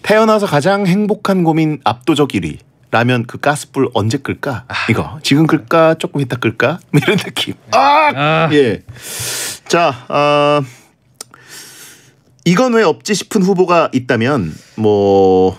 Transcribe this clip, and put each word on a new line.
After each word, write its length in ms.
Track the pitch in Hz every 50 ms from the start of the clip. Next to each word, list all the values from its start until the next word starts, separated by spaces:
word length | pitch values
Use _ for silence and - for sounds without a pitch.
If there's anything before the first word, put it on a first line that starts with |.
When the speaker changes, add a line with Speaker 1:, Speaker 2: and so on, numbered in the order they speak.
Speaker 1:
태어나서 440 | - - 208 214 226 220 214 214 202 180
가장 400 | 151 147 135 185 196 202 202 175
행복한 560 | 175 208 214 196 - - - - 196 185 170
고민 360 | 165 156 165 160 156 151 - -
압도적 500 | 110 110 - - - 156 151 147 131 -
일 80 | 98 82
위. 120 | 78 69 - - _ _ _ _ -
라면 320 | - 113 120 123 127 120 113 123
그 100 | - 117
가스불 520 | - 143 151 147 - - - 139 131 123 -
언제 240 | 113 101 110 127 139
끌까? 460 | - - 90 - - 147 123 104 - -
Speaker 2:
아. 60 | 98 - - -
Speaker 1:
이거 300 | 113 101 80 - - -
지금 240 | - - 139 151 160
끌까? 480 | 143 - - - - - 165 160 160 165 160
조금 220 | - 180 - 143
이따 140 | 139 120 143 123
끌까? 420 | 127 110 - - 120 127 165 - -
<laughs> 40 | _
이런 260 | - 147 - - 214 185
느낌. 360 | - - - - - - - - _ -
아! 400 | - 254 285 285 285 311 311 294 -
Speaker 2:
아. 340 | 135 147 151 160 160 165 160
Speaker 1:
예. 300 | 156 147 135 113 92 - - - - - - - - - - - - - - - - - - -
자, 220 | - 170 175 151 123 - - -
어, 520 | - 147 147 147 147 147 147 147 147 147 135 120 - - _ _ _ _ _ _ _ - - _ - - - - - - - - - - - - - - _ _ _ _ _ _ _ _ -
이건 280 | 170 180 208 254 254 233
왜 80 | 226 214
없지 300 | 165 - - - - 165
싶은 300 | - - - - 214 185
후보가 460 | 190 196 175 185 170 175 165 147 - -
있다면 640 | 127 120 - 135 113 113 131 147 127 87 78 78 - - - -
뭐, 800 | - 107 107 104 101 101 98 98 98 95 95 92 92 92 92 98